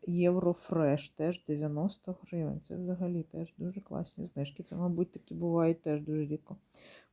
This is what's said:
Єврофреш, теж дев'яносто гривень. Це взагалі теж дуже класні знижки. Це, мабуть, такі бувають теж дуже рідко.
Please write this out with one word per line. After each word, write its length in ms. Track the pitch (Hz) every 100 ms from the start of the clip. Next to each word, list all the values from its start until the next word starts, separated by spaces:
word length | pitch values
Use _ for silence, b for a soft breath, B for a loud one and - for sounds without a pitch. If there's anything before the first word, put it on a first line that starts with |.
| -
Єврофреш, 1000 | 175 175 180 175 175 - 170 147 143 -
теж 340 | - 160 175 -
дев'яносто 680 | 147 151 147 190 - - 180
гривень. 400 | - 170 151 147
Це 140 | - 180
взагалі 480 | 180 180 180 175
теж 300 | 160 160 165 -
дуже 240 | 175 196
класні 440 | - - 170 - 175
знижки. 380 | - 143 143
Це, 120 | 175 170
мабуть, 360 | 175 170 185
такі 240 | - - 165
бувають 460 | 170 170 165 165
теж 200 | 160 151
дуже 240 | 151 156 147
рідко. 300 | 151 - 190 _ B B B B